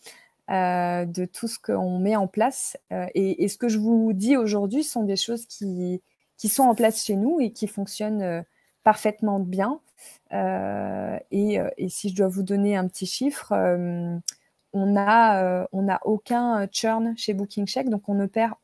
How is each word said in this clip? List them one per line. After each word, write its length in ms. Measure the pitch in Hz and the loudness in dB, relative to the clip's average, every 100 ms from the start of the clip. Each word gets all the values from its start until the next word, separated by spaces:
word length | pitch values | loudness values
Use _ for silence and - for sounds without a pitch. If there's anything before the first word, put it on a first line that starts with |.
| - - _ _ - | -20 -20 _ _ -4
euh, 560 | 190 180 180 175 180 175 | 0 0 0 0 -2 -4
de 180 | 175 | -4
tout 240 | 185 - 226 | -6 -6 -8
ce 100 | - | -6
qu'on 400 | - 196 185 180 | -4 -2 0 0
met 180 | 196 214 | 2 2
en 100 | 185 | 0
place. 500 | 208 247 - - - _ | 0 0 0 -8 -10 _
Euh, 140 | 185 180 | -8 -2
et, 300 | - 190 - | 0 0 2
et 40 | 202 | 0
ce 80 | - | 0
que 120 | 240 | 0
je 100 | 220 | 0
vous 340 | 220 226 220 | 2 4 2
dis 240 | 190 226 269 | 2 2 2
aujourd'hui 480 | 214 208 196 269 | 2 0 0 -2
sont 200 | 302 233 | -2 -2
des 120 | 202 196 | -2 -2
choses 300 | - 233 - | -4 -6 -8
qui, 560 | - 196 180 180 185 - _ _ - | -10 -6 -4 -4 -4 -8 _ _ -4
qui 120 | 214 | 0
sont 140 | - | 4
en 100 | 254 | 4
place 280 | 226 220 220 | 6 2 2
chez 140 | - 196 | -2 0
nous 240 | 240 339 | 2 2
et 120 | 233 | 0
qui 140 | - 208 | -2 -6
fonctionnent, 560 | - 196 - 214 214 | -4 -8 -6 -4 -2
euh, 200 | 185 170 - _ _ _ | -2 -4 -8 _ _ _
parfaitement 580 | 220 208 214 208 214 196 | 2 4 0 0 0 0
bien. 380 | 180 185 214 311 _ - - - _ | -2 -2 -2 -4 _ -20 -20 -20 _
Euh, 840 | 196 185 190 98 101 98 98 98 - - | -4 -2 -2 -4 -4 -4 -4 -6 -8 -4
et, 300 | 196 208 196 | 0 0 0
euh, 80 | - - | -2 -4
et 140 | 185 | -6
si 180 | - 208 | -4 -4
je 60 | |
dois 140 | 185 190 | 0 0
vous 140 | 190 | 0
donner 340 | 190 202 202 196 | -2 2 2 2
un 120 | 185 | -2
petit 160 | - | -4
chiffre, 480 | 185 - 277 - - | -8 -2 -2 -2 -2
euh, 640 | 196 185 180 175 175 170 170 - - _ _ _ | 2 2 2 -2 -4 -4 -6 -8 -12 _ _ _
on 240 | 196 196 202 | -2 2 4
a, 460 | 202 226 226 196 | 6 6 6 6
euh, 240 | 185 180 - | 2 0 -2
on 100 | 190 | -2
n'a 180 | 196 185 | 0 0
aucun, 580 | - 214 - 240 240 214 | 0 -2 0 0 2 0
euh, 40 | 196 | -2
churn 400 | - 220 226 226 | -2 0 0 -2
chez 200 | 226 - | -2 -4
Booking 320 | 196 202 202 202 | -4 -4 -4 -2
Check, 240 | 262 262 | -2 -2
donc 180 | 202 - | -2 0
on 60 | |
ne 100 | 202 | 0
perd 300 | 196 220 226 - | 0 0 0 -2